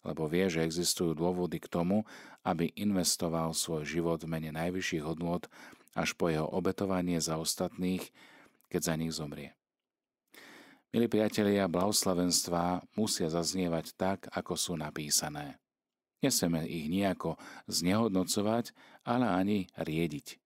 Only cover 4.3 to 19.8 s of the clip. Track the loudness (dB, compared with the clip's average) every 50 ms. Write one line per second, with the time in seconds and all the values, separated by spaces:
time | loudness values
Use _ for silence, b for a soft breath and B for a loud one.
4.3 | -4 -4 -4 -4 -4 -2 -2 -2 -2 -2 -2 -2 -2 -2 -2 -4 -4 -2 -2 -2
5.3 | -2 -2 -4 B B B B B B B B B _ -4 -2 -2 -2 _ 0 2
6.3 | 2 2 0 0 -2 0 0 0 0 0 -2 0 0 0 0 2 0 0 0 0
7.3 | -2 -2 -2 -2 -2 -2 -2 -4 -2 -2 -2 -2 0 -2 -4 -8 B B B B
8.3 | B B B B B B B _ -4 -2 0 0 0 0 -2 -4 -4 -6 -6 -8
9.3 | -8 -10 -12 -14 -16 _ _ _ _ _ _ _ _ _ _ _ _ _ _ B
10.3 | B B B B B B B B B B B B 0 2 2 4 4 2 2 2
11.3 | 2 2 4 4 4 4 2 2 2 2 2 2 2 2 2 2 2 4 4 4
12.3 | 2 2 2 2 0 2 2 2 0 -2 -4 _ _ -2 0 0 0 0 0 0
13.3 | 0 0 0 0 -2 -2 0 0 0 -2 -4 -6 -6 -2 0 0 0 -2 -6 -6
14.3 | -6 -6 -4 -4 -4 -4 -2 -2 -4 -4 -6 -6 -6 -8 -4 0 0 0 0 -2
15.3 | -6 -8 -10 -10 -14 _ _ _ _ _ _ _ _ _ _ _ _ _ 0 2
16.3 | 2 2 2 2 2 0 -2 -2 -4 -4 -2 0 0 2 2 2 0 0 -2 -4
17.3 | -4 B B B B B B -4 -4 0 2 2 4 4 2 4 2 2 2 2
18.3 | 0 2 2 2 2 0 0 -4 B B B B B B B -2 0 2 2 2
19.3 | 4 2 2 2 2 0 -2 -4 _ -6